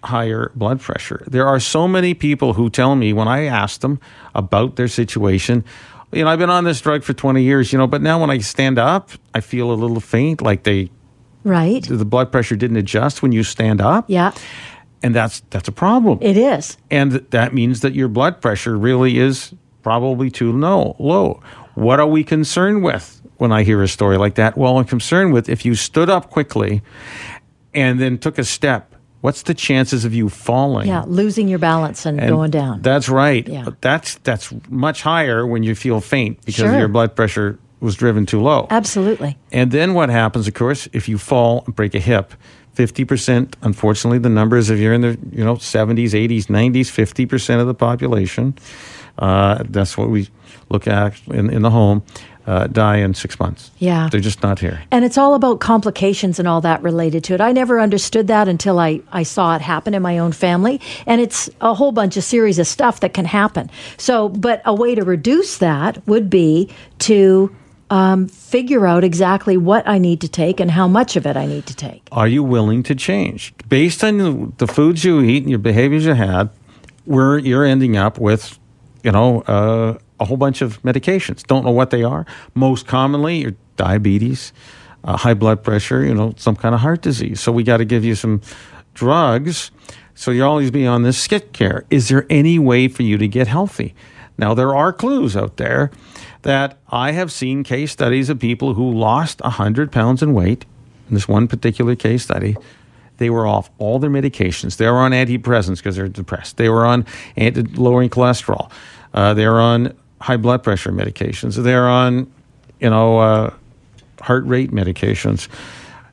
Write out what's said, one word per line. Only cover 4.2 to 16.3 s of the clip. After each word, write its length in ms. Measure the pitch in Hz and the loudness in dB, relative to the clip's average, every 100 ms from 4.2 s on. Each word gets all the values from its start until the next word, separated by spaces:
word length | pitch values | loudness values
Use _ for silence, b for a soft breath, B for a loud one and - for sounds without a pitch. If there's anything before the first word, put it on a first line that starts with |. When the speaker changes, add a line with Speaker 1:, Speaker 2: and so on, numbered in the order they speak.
| B - | B -6
Speaker 1:
about 400 | 92 104 127 - | -2 0 -2 -2
their 120 | 123 | -4
situation, 760 | - 117 110 101 95 - 120 - B B B B | -2 -4 -2 0 0 0 -2 -2 B B B B
"You 140 | - 160 | -2 0
know, 40 | |
I've 100 | 165 | 2
been 100 | 175 | 2
on 140 | 180 | 2
this 160 | 170 143 | 0 -2
drug 220 | 151 147 | -2 -2
for 100 | - | -4
twenty 300 | 127 139 131 | -2 0 2
years, 280 | 127 139 120 | 2 2 2
you 80 | 135 | 2
know, 80 | 131 | 0
but 140 | 143 | 0
now 180 | 151 165 | 0 0
when 100 | 151 | 0
I 100 | 135 | -2
stand 380 | 101 - 135 127 | -4 -2 0 2
up, 340 | 127 190 - - _ | 2 0 -4 -20 _
I 60 | 113 | -8
feel 320 | - 123 120 | -6 -4 -2
a 20 | |
little 280 | 113 117 113 | -2 -2 -4
faint," 400 | - 117 147 156 | -2 0 0 0
like 220 | 113 98 | -2 0
they 280 | 107 98 92 _ _ _ _ _ 208 | 0 -2 -2 _ _ _ _ _ 0
Speaker 2:
Right. 380 | 175 165 254 | 2 2 0
Speaker 1:
the 220 | 175 120 107 | -2 -4 0
blood 260 | 123 127 | 0 0
pressure 240 | 131 117 107 | 0 -2 -2
didn't 220 | 123 113 | 0 -2
adjust 440 | 101 107 139 - | 0 0 -2 0
when 120 | 135 | 0
you 100 | 113 | 0
stand 380 | 110 - 110 107 | -2 -2 0 2
up. 240 | 101 202 233 | 2 0 0
Speaker 2:
Yeah. 240 | 180 185 - B B B B B - | 0 0 -4 B B B B B -6
Speaker 1:
And 120 | 123 | -2
that's, 280 | 117 110 - - | 0 0 -4 -10
that's 180 | 98 - | -8 -8
a 60 | |
problem. 440 | - 180 247 220 113 | -2 2 4 2 2
Speaker 2:
It 160 | 208 | 2